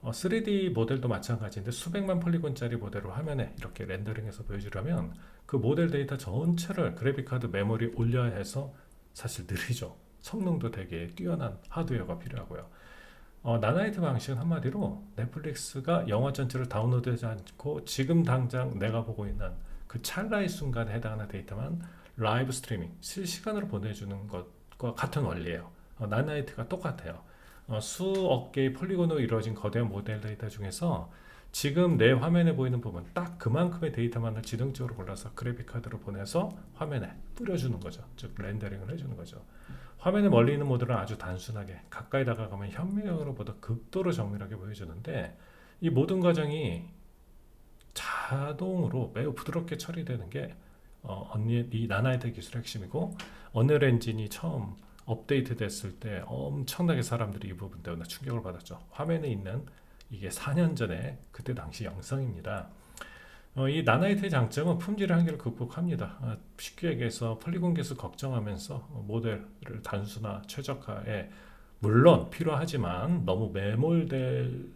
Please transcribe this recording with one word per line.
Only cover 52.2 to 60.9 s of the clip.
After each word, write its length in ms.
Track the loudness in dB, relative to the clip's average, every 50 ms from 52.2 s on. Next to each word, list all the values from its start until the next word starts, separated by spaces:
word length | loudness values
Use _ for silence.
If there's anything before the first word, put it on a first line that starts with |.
| 0 -2
기술의 280 | -4 -6 -10 -8 -8 -8
핵심이고, 560 | -6 -6 -6 -8 -8 -4 -2 -2 -2 -2 -4 -8 -12 -14 -14 -16 -18 -4
언리얼 320 | 2 4 6 8 8 8 8
엔진이 460 | 8 6 6 4 2 -2 -2 -2 -4
처음 460 | -6 -4 -2 -2 -2 -2 -4 -4 -6 -10 -16 -20 -20 -18 -4
업데이트 520 | -4 -4 -4 2 2 4 4 4 2 0 -2
됐을 420 | -2 -2 -2 -4 -6 -8 -8 -6
때 220 | -8 -6 -6 -6 -6 -4
엄청나게 760 | -4 -4 -4 -2 -2 -2 -4 -4 0 2 4 4 4 4
사람들이 480 | 2 0 0 0 0 -2 -2 -6 -6 -8
이 40 | -8
부분 280 | -8 -8 -10 -10 -10
때문에 220 | -8 -6 -6 -6 -6
충격을 400 | -8 -10 -8 -6 -4 -4 -2 -4
받았죠. 360 | -4 -8 -10 -10 -12 -14 -14 -14 -16
화면에 360 | -8 -6 0 0 0 0 2 0
있는 380 | -2 -2 -2 -4 -4 -4 -6 -6 -14 -20 -20 -20 -20 -20 -14 -12
이게 180 | -10 -8 -6 -6
사 240 | -6 -6 -4 0 4
년 220 | 4 4 4 4
전에 440 | 2 0 0